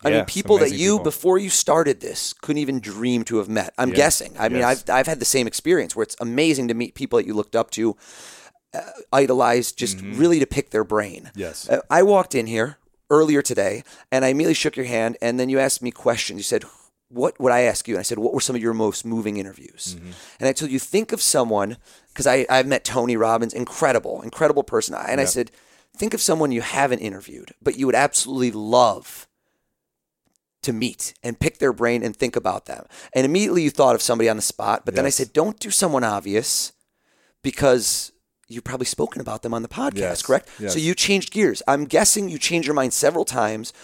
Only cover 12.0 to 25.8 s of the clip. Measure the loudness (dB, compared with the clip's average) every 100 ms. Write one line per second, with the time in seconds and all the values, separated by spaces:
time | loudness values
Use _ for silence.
12 | 6 4 2 -2 -2 -2 -2 -4 _ _
13 | 2 4 6 4 2 0 -2 -2 -8 -20
14 | -4 0 2 2 2 0 -2 -4 -4 -2
15 | -2 -2 -4 -2 0 0 0 -2 -6 -4
16 | -2 -2 -2 -8 -4 -4 -4 -16 _ _
17 | _ -4 -4 0 2 4 2 0 -4 -4
18 | -4 -2 -2 -2 -2 -2 -2 0 -2 -2
19 | -6 -6 -4 -6 -8 -14 -20 -14 -14 -14
20 | -16 -18 -20 -4 -2 -2 -2 -4 -2 -2
21 | -2 -2 0 2 2 0 -2 -6 _ -20
22 | _ -2 2 2 4 2 2 0 -2 -2
23 | 0 2 2 2 0 -4 -8 0 2 2
24 | 0 -6 -10 0 2 2 0 -2 -2 -6
25 | -4 -2 0 -2 -4 -8 _ _